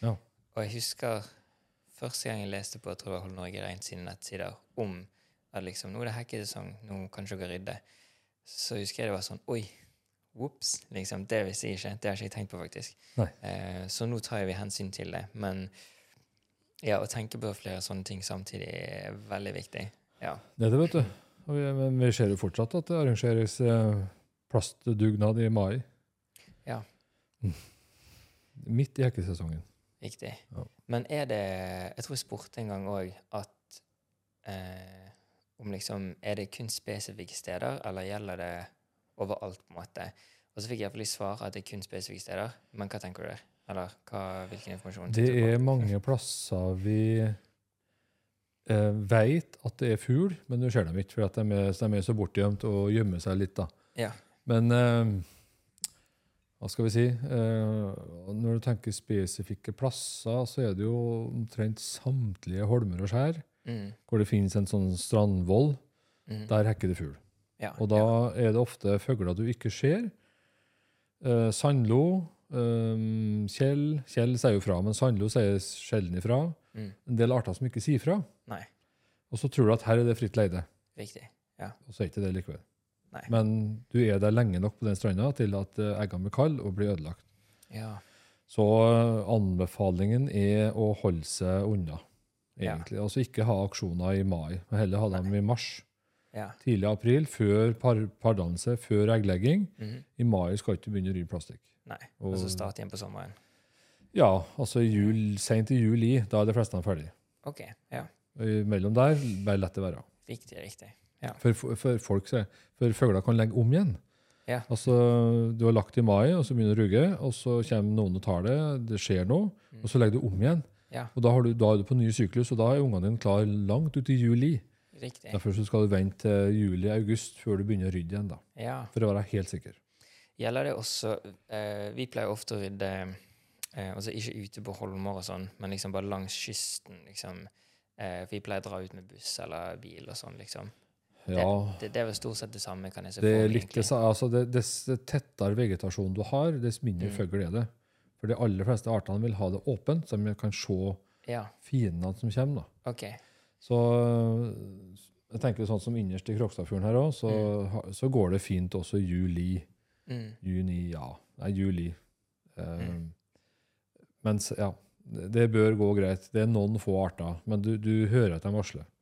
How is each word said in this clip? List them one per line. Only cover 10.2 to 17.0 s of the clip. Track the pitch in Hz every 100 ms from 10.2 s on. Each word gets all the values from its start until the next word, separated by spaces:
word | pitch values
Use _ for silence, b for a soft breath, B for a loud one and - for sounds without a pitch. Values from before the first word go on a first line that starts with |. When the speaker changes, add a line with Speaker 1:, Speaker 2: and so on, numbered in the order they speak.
| _
Speaker 2:
whoops, | - 139 - - - -
liksom, | 95 95 98 101
det | 110 95
visste | 98 -
jeg | 92
ikke, | 101 104
det | 104
har | 95
ikke |
jeg | 104
tenkt | 107 101
på | 92
faktisk. | 82 - - b b -
Speaker 1:
Nei. | 92 -
Speaker 2:
Eh, | 98 95 92 92 92
så | - 117
nå | 117
tar | - 110 95
vi |
hensyn | 92 101 - 95
til | 98 90
det, | 87 98
men | 107 98 95 92 B B B B B _ _ _ _ _ -
ja, | 127
å | 101